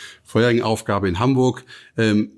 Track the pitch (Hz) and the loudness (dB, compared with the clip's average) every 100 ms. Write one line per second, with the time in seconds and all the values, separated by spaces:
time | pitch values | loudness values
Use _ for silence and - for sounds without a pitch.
0 | - - - 110 120 117 110 110 - 101 | -20 -20 -4 0 2 2 0 -4 -2 -2
1 | 98 87 127 131 127 - - - - - | -2 0 0 2 0 -2 -12 -20 -10 -2
2 | 110 104 104 | 0 0 -2